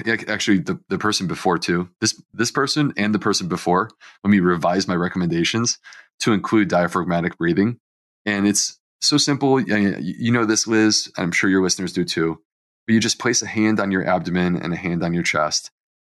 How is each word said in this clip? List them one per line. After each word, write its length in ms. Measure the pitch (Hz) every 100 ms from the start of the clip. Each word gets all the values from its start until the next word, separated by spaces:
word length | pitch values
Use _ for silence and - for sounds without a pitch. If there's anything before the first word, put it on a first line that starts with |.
| 107
ac-, 200 | 110 -
actually, 320 | 107 - 95
the, 200 | 82 87 -
the 80 | 92
person 300 | 107 104 92
before 300 | - 95 85
too, 320 | - 87 90 -
this, 180 | 107 - -
this 160 | 95 120
person 440 | - 135 151 143 -
and 160 | 104
the 60 | 104
person 280 | 107 95 90
before, 440 | 87 - 90 113 _ - -
let 80 | 101
me 80 | 101
revise 480 | 90 85 85 92 95
my 80 | 87
recommendations 840 | 87 92 85 85 85 110 117 - - - - -
to 100 | -
include 360 | 104 - 110 92
diaphragmatic 680 | 87 87 92 87 85 85 -
breathing. 400 | 82 85 107 120 _ _ _ _ 107
And 220 | 101 101
it's 320 | 101 - - _ -
so 160 | - 147
simple. 380 | 151 135 135 135
Y-, 80 | 90
y-, 300 | 104 98 -
you 320 | 80 - 117
know 140 | 120 110
this, 200 | 110 -
Liz. 460 | 110 110 104 - -
I'm 160 | 90
sure 160 | - 98
your 120 | 95
listeners 320 | 92 - 90
do 120 | 92 85
too. 360 | - 82 80 _ _ _ _ -
But 60 |
you 60 | 113
just 200 | 110 -
place 220 | 120 113
a 60 | 107
hand 320 | 110 110 107
on 120 | 101
your 160 | 95 90
abdomen 480 | 92 85 90 90 87
and 160 | 82
a 60 | 87
hand 260 | 92 85
on 80 | 85
your 120 | 85
chest. 480 | 82 85 76 - - _ _ _